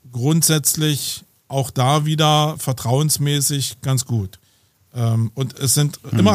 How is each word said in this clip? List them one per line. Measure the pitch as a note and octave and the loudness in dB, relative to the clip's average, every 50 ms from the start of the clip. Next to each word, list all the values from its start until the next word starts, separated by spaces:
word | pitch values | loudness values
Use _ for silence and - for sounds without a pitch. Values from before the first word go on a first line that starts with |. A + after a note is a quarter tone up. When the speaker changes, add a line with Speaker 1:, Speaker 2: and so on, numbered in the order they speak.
| - B2+ | -18 -10
Speaker 1:
grundsätzlich | B2 A#2+ B2 D3 D#3+ E3 D#3 - D#3 D3+ C#3 - - D#3 D#3 D3+ D3 - - - - - - _ _ _ _ | -6 -2 0 2 2 2 2 2 2 2 0 -2 -2 0 0 -2 -2 -2 -6 -8 -10 -12 -14 _ _ _ _
auch | - C#3 C3+ B2+ - | -6 -4 -4 -4 -2
da | - C3+ B2 C3 D3 D#3 D3 | 0 0 2 2 2 2 2
wieder | D#3 D#3+ D3+ D#3 D3+ D3+ D3+ D3+ D#3 D#3 | 0 0 2 4 4 4 4 2 0 -2
vertrauensmäßig | - - C#3 B2+ - - A#2 B2+ C#3 D#3 D3 - - C#3+ C#3+ D3 C#3+ C3+ - D3 C#3 B2 - - - | -6 -6 -6 -4 -4 -2 0 0 2 2 0 0 -2 -2 -2 0 0 -2 -2 -2 -4 -4 -6 -8 -8
ganz | - C#3 C3 B2 - | -4 -2 -2 -2 -2
gut. | - A#2+ A2 F#2+ F#2 - - _ _ _ _ _ _ _ _ _ _ - | -2 -4 -4 -4 -6 -10 -16 _ _ _ _ _ _ _ _ _ _ -6
Ähm, | A#2+ A#2 A2+ A2+ A2+ A2+ G#2 - | -2 -2 0 0 0 0 -2 -4
und | C3+ C3 - - - | -6 -6 -6 -6 -4
es | C3+ B2 - | -2 0 0
sind | D3 D3 D3 - - - - | 2 0 0 -2 -6 -6 -2
Speaker 2:
Mhm. | - A2 | 2 4
Speaker 1:
immer | - G#3+ | 4 4